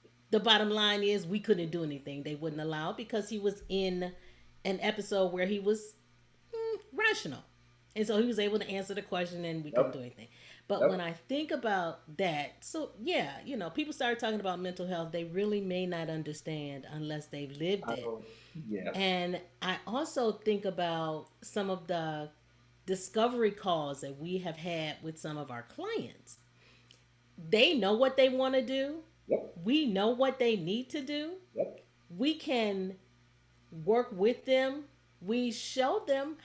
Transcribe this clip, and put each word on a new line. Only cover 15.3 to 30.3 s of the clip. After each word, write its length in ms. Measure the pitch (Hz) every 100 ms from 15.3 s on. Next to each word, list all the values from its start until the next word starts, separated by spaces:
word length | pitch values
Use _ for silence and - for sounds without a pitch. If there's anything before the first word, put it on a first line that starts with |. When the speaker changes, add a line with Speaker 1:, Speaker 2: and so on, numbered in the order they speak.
| 180 208 208
Speaker 1:
may 260 | 190 180 185
not 200 | 170 160
understand 720 | 160 151 151 - 156 143 139 131
unless 340 | 151 151 151 151
they've 260 | 147 143 143
lived 280 | 165 196 -
Speaker 2:
I 60 | 117
Speaker 1:
it. 60 |
Speaker 2:
don't, 200 | 120 110 - - - 160 120
yeah. 220 | 104 185
Speaker 1:
And 480 | 190 190 180 175 180 - -
I 160 | 180 180 -
also 460 | 247 320 277 233
think 320 | 208 214 202 196
about 640 | 170 170 165 160 156 - _
some 300 | - 214 196
of 160 | 185 170
the 420 | 175 160 151 151 - _ _ _ _ -
discovery 640 | 185 - 220 240 247 220
calls 520 | 202 196 165 143 139
that 180 | 139 139
we 180 | 165 185
have 200 | 180 156
had 440 | 175 165 156 -
with 160 | 160 160
some 200 | 156 151
of 100 | 139
our 140 | 120
clients. 760 | 117 - 392 466 120 - - - _ _ - - - - _ _ _ - 160
They 240 | 214 302
know 200 | 294 190 220
what 200 | 262 262
they 120 | 262
wanna 320 | 254 262 262
do. 420 | 262 269 277 320 - _ -
Speaker 2:
Yep. 300 | - - 175
Speaker 1:
We 240 | 180 302 285
know 220 | 190 214
what 280 | 247 262